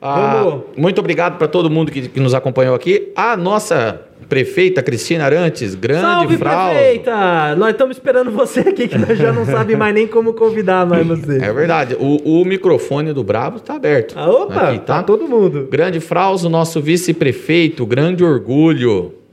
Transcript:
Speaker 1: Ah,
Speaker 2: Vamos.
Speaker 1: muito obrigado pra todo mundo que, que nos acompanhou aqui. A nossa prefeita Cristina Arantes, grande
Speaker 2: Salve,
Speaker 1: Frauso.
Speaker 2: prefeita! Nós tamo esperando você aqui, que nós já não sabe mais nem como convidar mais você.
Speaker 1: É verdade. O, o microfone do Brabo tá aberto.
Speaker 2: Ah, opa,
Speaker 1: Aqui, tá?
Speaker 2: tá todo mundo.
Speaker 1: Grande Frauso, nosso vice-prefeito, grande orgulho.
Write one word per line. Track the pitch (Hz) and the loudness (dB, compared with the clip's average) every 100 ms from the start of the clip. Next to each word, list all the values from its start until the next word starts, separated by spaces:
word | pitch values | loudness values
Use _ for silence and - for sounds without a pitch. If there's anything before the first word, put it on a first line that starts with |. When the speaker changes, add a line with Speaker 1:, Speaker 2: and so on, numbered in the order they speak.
Speaker 1:
Ah, | 139 139 139 139 | -2 -2 0 2
Speaker 2:
Vamos. | 202 139 - - | 0 -2 -10 -2
Speaker 1:
muito | 165 202 | 0 0
obrigado | 170 156 175 - | -2 0 -2 0
pra | 156 | -2
todo | 180 165 | 0 0
mundo | 156 156 | 0 -2
que, | 143 127 | -4 -8
que | - | -2
nos | 135 | 0
acompanhou | 127 131 127 131 | 0 0 0 2
aqui. | 123 170 196 - - | 0 0 0 -2 -4
A | 214 226 | -2 0
nossa | 175 214 208 147 113 90 - - - | 0 -2 0 0 0 -4 -14 -20 -4
prefeita | 135 127 - 185 185 | -2 0 2 2 2
Cristina | 131 117 - 165 | -2 -4 -2 0
Arantes, | 143 123 170 - 110 | 2 2 0 -2 -8
grande | 95 110 151 | -6 -2 0
Speaker 2:
Salve, | 330 349 339 339 | 2 0 2 0
Speaker 1:
Frauso. | 330 330 370 | 0 0 0
Speaker 2:
prefeita! | 302 508 240 - 220 190 170 151 151 | 4 4 2 0 0 2 2 0 2
Nós | 220 214 | 0 2
tamo | 262 | 0
esperando | 262 - 254 254 | -2 0 2 2
você | 208 254 - | 0 0 2
aqui, | 370 381 240 | 0 0 -2
que | 131 | 0
nós | 107 226 | 0 2
já | 151 | 2
não | - 226 | 0 0
sabe | - 214 220 | -2 0 0
mais | 214 | 2
nem | 208 220 | 2 2
como | 233 226 | 0 0
convidar | 226 226 220 190 185 | 0 0 0 0 2
mais | 180 175 165 | 2 2 2
você. | 165 147 139 | -2 -2 -2
Speaker 1:
É | 104 | 0
verdade. | 113 165 165 131 127 | 0 0 0 -2 -2
O, | 135 147 147 160 | 0 0 2 2
o | |
microfone | 180 190 190 143 - 139 156 | 2 2 2 2 0 -4 -2
do | 143 | -4
Brabo | 113 110 139 226 | -2 -2 -4 -8
tá | - 294 | -12 -6
aberto. | 196 143 110 - | 0 0 0 -4
Speaker 2:
Ah, | 151 | 0
opa, | 240 403 370 180 | 2 0 -2 0
Speaker 1:
Aqui, | 117 | -2
tá? | - 143 | -2 -4
Speaker 2:
tá | |
todo | 185 214 320 | 0 0 2
mundo. | 240 185 147 135 | 2 2 0 -4
Speaker 1:
Grande | 139 175 170 | 0 0 -2
Frauso, | 160 170 190 190 170 | -4 0 0 0 0
nosso | 165 160 160 | 0 0 -2
vice-prefeito, | 147 175 175 165 143 123 - 165 160 147 117 | 0 0 0 0 0 -2 -2 0 2 -2 -2
grande | 123 160 180 | 0 0 2
orgulho. | 175 131 104 135 160 151 123 98 85 - _ | 2 2 0 2 2 4 2 0 -2 -10 _